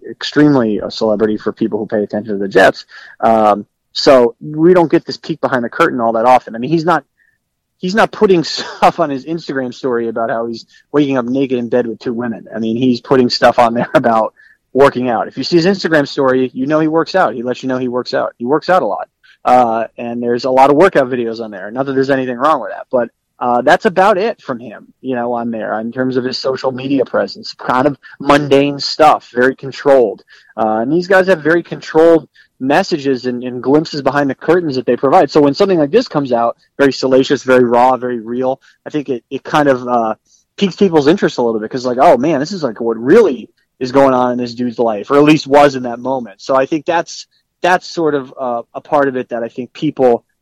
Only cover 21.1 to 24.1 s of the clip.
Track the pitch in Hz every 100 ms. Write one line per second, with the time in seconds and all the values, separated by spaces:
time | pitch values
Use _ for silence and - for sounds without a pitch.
21.1 | 127 113 113 110 101 101 123 139 135 135
22.1 | 135 127 120 147 147 98 90 - 127 117
23.1 | _ _ - 123 120 127 180 220 175 190